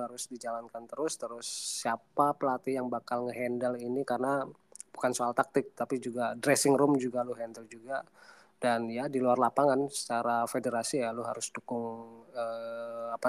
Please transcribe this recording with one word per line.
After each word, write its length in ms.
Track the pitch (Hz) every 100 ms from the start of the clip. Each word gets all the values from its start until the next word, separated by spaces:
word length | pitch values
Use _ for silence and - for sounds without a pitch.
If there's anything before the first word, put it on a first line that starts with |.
harus 240 | 120 123 -
dijalankan 640 | 120 120 117 117 117 117
terus. 320 | - 156 -
Terus 240 | 117 120 - - - - 120
siapa 480 | 117 _ - 143
pelatih 480 | - 139 127 - 131
yang 80 | 127
bakal 400 | 117 - 123 123
ngehandle 480 | 113 123 120 123 120
ini 240 | 120 131
karena 400 | 135 120 131 139 131 - _ - -
bukan 240 | - 127
soal 240 | 123 120 120
taktik 400 | 131 139 131 -
tapi 240 | 120 131
juga 320 | 120 120 117
dressing 400 | 117 143 131 143
room 240 | 131 143 143
juga 240 | 127 123
lo 160 | 120 117
handle 320 | 117 113 113
juga. 320 | 113 120 135 - - - - _ -
Dan 320 | 123 117 117
ya 160 | 117 143
di 80 | 135
luar 240 | 127 120
lapangan 480 | 120 - 143 135 139
secara 560 | - - 117 120 117 117
federasi 560 | 131 120 117 117 147
ya 80 | 117
lo 160 | 113 117
harus 240 | 117 -
dukung, 800 | - - 120 117 113 113 113 113
eh, 800 | 123 117 113 117 117 117 117 117
apa 180 | 117